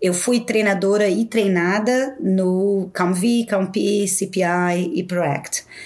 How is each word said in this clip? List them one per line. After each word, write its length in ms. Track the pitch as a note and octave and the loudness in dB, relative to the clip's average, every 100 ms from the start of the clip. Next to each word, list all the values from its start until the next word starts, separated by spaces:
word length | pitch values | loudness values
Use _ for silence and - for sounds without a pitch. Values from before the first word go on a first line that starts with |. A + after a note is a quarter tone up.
eu 120 | F#3 | -2
fui 280 | F3 - B3 | 0 0 0
treinadora 680 | A#3 A3+ G#3+ F#3+ G3 G#3 G#3 | 0 0 2 2 2 2 2
e 160 | F#3 | 2
treinada 920 | A3+ A3+ G3+ F3+ F3 G#3 A3+ B3+ C4+ - | 0 0 2 2 2 0 2 0 -2 -2
no 720 | F#3+ F#3+ F#3 F#3 G3+ G3 F#3 | 0 2 2 2 0 0 -2
Calm 200 | - E3+ | -2 0
V, 340 | F#3 A3+ A#3 A#3 | 2 2 2 0
Calm 180 | G3+ G3 | -2 -2
P, 400 | G#3 G3+ G3+ G3 | -2 0 0 0
C 200 | - F#3 | -2 -2
P 160 | F#3 | -2
I 500 | F3 F3+ F3+ F3 F3 | 0 2 0 0 -2
e 80 | F3+ | -4
proact. 640 | F3+ F3 D#3 C#3+ - - - - | -4 -2 -2 -2 -6 -10 -10 -20